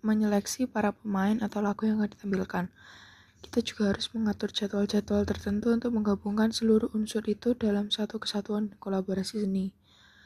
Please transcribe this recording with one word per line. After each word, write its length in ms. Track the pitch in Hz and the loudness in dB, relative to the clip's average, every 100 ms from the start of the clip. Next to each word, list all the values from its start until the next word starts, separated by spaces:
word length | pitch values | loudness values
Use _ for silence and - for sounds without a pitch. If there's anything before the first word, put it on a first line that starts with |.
menyeleksi 640 | 214 214 214 202 202 - 247 | 0 2 4 2 0 -2 -2
para 320 | 220 208 - | 0 -2 -2
pemain 400 | 214 190 196 220 214 | -4 0 2 2 0
atau 160 | 208 | 0
lagu 240 | 208 202 220 | -2 0 0
yang 160 | 214 | 2
akan 80 | 208 | 0
ditampilkan. 560 | - 202 190 185 185 180 - - - - - - _ | -4 -2 -2 0 -2 -4 -8 -20 -20 -20 -20 -20 _
Kita 240 | - 240 | -4 -2
juga 320 | 226 - 202 | -2 0 0
harus 160 | 196 - 226 | 0 -2 -2
mengatur 320 | 214 202 208 | -2 -2 -4
jadwal-jadwal 720 | - 202 202 202 208 - - 202 | -4 -4 -2 0 0 0 0 0
tertentu 400 | 196 202 208 233 | -2 -2 -2 2
untuk 240 | 233 240 | 0 0
menggabungkan 560 | 226 214 196 208 214 220 | 0 0 0 0 2 2
seluruh 400 | - 226 214 220 214 | 2 4 4 4 -2
unsur 240 | 214 214 214 | -2 -2 -2
itu 240 | 208 240 | -2 0
dalam 400 | 240 220 202 208 | 0 2 0 0
satu 240 | - 214 220 | -4 -4 -4
kesatuan 560 | - 208 202 208 208 - | -4 -4 -2 -2 -2 -6
kolaborasi 640 | 196 190 190 190 190 214 196 | -2 -2 0 -2 -2 -2 0
seni. 320 | 190 190 - _ _ - - | 0 -2 -6 _ _ -20 -20